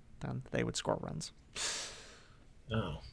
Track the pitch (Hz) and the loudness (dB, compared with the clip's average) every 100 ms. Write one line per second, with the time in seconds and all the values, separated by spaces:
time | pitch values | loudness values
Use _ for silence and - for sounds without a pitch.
0 | - - - 123 - 123 117 - - - | -4 -4 -2 0 2 4 4 4 4 4
1 | - - - - - - - - - - | 2 -2 -4 -8 -8 0 2 2 -2 -6
2 | - - - - - - - 110 90 73 | -12 -14 -18 -18 -18 -12 0 2 2 0
3 | - | -4